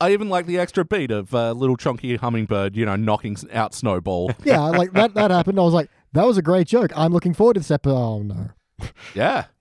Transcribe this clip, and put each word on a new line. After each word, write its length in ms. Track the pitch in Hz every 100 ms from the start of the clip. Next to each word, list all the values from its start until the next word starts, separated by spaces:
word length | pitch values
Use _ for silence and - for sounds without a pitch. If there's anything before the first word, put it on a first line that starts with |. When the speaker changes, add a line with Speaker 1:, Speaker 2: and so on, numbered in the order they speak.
Speaker 1:
I 120 | 175
even 180 | 202 208
like 160 | 180 170
the 120 | 175
extra 240 | 175 190 165
beat 240 | 208 127
of, 240 | 107 98
uh, 180 | 123 117
little 240 | 117 131 123
chunky 400 | 151 120 127 120
hummingbird, 580 | 123 113 107 101 98
you 120 | 104 107
know, 100 | 98
knocking 380 | 110 104 110
s-, 100 | 101 -
out 220 | 113 107
Snowball. 560 | - 117 90 90 90 90 117
<laughs> 60 |
Speaker 2:
Yeah, 160 | 294 196
like, 340 | 151 - 185
that, 180 | 185 226
that 180 | 208 208
happened. 280 | 180 170 196
I 40 |
was 120 | 170
like, 160 | 170 143 _ _
that 120 | 151 226
was 120 | 196
a 40 |
great 240 | 156 185 170
joke. 240 | 240 208 -
I'm 160 | 165
looking 220 | 175 180
forward 200 | 170 226
to 60 | 208
this 100 | 151
epi-, 200 | 147 139
oh, 320 | 127 117 107
no. 260 | 104 98 104 _ _ - - - -
Speaker 1:
Yeah. 300 | 98 151 254 - _